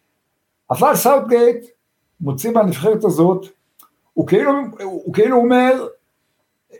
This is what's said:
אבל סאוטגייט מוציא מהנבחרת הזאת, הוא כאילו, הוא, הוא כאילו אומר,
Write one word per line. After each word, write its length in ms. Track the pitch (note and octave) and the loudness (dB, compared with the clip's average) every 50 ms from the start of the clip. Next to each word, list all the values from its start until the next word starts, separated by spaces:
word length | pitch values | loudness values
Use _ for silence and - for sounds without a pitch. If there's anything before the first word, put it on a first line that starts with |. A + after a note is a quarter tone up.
| _ _ _ _ _ _ _ _ _ _ _ _ _ - | _ _ _ _ _ _ _ _ _ _ _ _ _ -8
אבל 240 | B2 C#3+ G#3 D4 C#4 | -4 0 0 2 2
סאוטגייט 720 | - - A#3+ C#4+ C4+ G#3 A3 B3 A#3 A#3+ A#3+ A#3+ A#3 - - _ _ _ _ _ _ _ _ _ - | 2 2 2 2 2 2 2 2 2 4 2 0 0 -6 -18 _ _ _ _ _ _ _ _ _ -10
מוציא 300 | E3 C#3 C#3 C#3 - A#3 | -8 -8 -6 -6 -4 -2
מהנבחרת 520 | A3+ A3+ G#3+ F#3+ D#3 C3 D3 G#3+ G#3+ G#3+ G#3+ | 0 0 0 0 -2 -2 -2 -2 0 0 0
הזאת, 400 | G3+ D3 D3 E3+ F3+ F#3+ F#3 - - _ _ _ _ _ _ _ _ _ _ _ _ _ | 0 0 2 2 2 2 0 -4 -12 _ _ _ _ _ _ _ _ _ _ _ _ _
הוא 140 | D#3+ D#3 - | -6 -2 0
כאילו, 240 | F3 G#3 C#4 C#4+ | 0 0 2 2
הוא, 500 | C#4 C#4+ C#4 A3+ - - G3 F#3+ F#3 E3 - | 0 -2 -4 -8 -12 -14 -14 -12 -12 -12 -12
הוא 80 | F3 - | -6 -2
כאילו 240 | F#3+ G#3+ B3 C4 A#3+ | 0 0 2 2 2
אומר, 480 | A#3 A#3+ B3+ B3 B3+ B3+ C4 C4 - - - _ _ _ _ _ _ _ _ _ _ _ _ _ _ _ - - | 2 4 2 2 2 2 0 0 -4 -8 -14 _ _ _ _ _ _ _ _ _ _ _ _ _ _ _ -20 -20